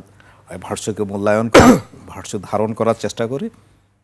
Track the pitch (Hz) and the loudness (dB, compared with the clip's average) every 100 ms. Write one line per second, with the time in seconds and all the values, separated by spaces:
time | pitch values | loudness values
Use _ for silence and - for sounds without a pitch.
0 | - _ - _ - 92 - 104 - 104 | -8 _ -20 _ -18 -16 -10 -8 -8 -6
1 | 98 98 104 107 113 - 240 175 - - | -6 -2 0 2 6 8 8 6 0 -18
2 | - 98 - 107 87 104 107 113 113 110 | -18 -16 -10 -10 -6 -4 -4 0 -2 0
3 | 104 - 113 139 226 - _ _ _ _ | -6 -6 -6 -6 -10 -14 _ _ _ _